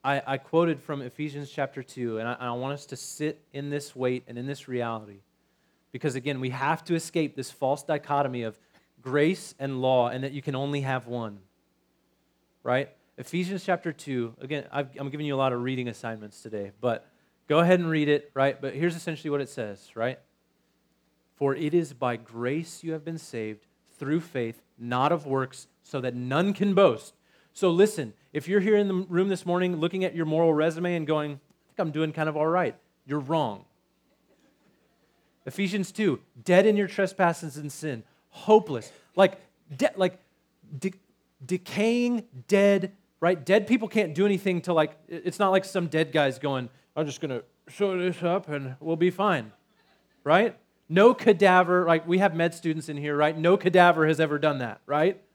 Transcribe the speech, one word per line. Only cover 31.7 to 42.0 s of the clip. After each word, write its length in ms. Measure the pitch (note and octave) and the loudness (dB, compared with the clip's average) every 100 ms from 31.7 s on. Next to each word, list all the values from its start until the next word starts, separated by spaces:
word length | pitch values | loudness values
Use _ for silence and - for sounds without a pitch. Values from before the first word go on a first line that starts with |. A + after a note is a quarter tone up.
| - | -6
I'm 120 | E3 | -4
doing 220 | D3 D#3 | -2 -4
kind 160 | D#3 D#3 | -2 -4
of 100 | D3+ | 0
all 80 | D#3 | 0
right," 280 | F3 D3 - _ _ | 0 -2 -6 _ _
you're 160 | - D3 | -6 -6
wrong. 460 | C3+ D#3+ B2+ G2 _ _ _ _ _ _ _ _ _ _ _ _ _ _ _ _ _ _ | -2 -2 -2 -6 _ _ _ _ _ _ _ _ _ _ _ _ _ _ _ _ _ _
Ephesians 480 | - D#3+ G3 G3+ F3+ | -14 -4 -2 -2 -6
two, 300 | - G#3 B2 _ B2 | -2 -2 -2 _ -12
"Dead 220 | A#2 F3+ | 4 6
in 120 | G#3+ G#3 | 6 2
your 120 | F#3+ | 0
trespasses 680 | - F#3+ G3 F3 E3 D#3+ C#3 | -2 -2 2 2 2 -8 -10
and 120 | D3 | -12
sin," 320 | - D#3 A#2 - _ _ | -8 -8 -8 -12 _ _
hopeless, 640 | - - A3 - A#2+ - - _ | -10 6 6 6 -8 -8 -20 _
like, 280 | - F#3+ - _ _ _ C3+ | 4 4 4 _ _ _ -2
de-, 140 | C#4+ G3+ | -2 0
like 220 | F#3 - _ _ _ _ _ C#3 | -2 -2 _ _ _ _ _ -6
de-, 160 | F#3+ F#3 _ _ _ _ | -6 -8 _ _ _ _
decaying, 840 | C3 F#3 - - A3 A#3+ | -6 -6 -4 -2 0 2